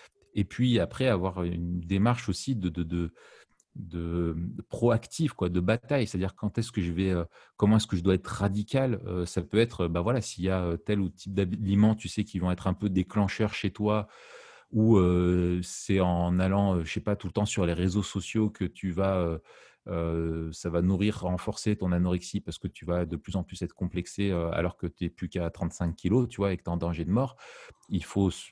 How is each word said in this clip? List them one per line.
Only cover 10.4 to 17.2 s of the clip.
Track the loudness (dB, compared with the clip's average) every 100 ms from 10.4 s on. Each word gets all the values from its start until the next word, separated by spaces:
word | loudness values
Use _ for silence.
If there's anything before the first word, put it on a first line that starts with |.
y | 0
a, | 0
euh, | 0 -2
tel | -2 0
ou | -2
type | -6 -4
d'aliment, | -2 0 0 2 4 6 4
tu | -2
sais, | -6
qui | -4 -2
vont | 0
être | 0 -2
un |
peu | -2 0
déclencheurs | 0 0 2 0 0 -2
chez | 0 -4
toi, | -2 0 0 -2 -12 -20 -20 -20 -20 _
ou, | 2 6 8
euh, | 8 6 4 4 2 0
c'est | -2 -8 -2 2
en | 2 2 2 2
allant, | 2 2 2 2
euh, | -2
je |
sais | -4
pas, | -2
tout | -4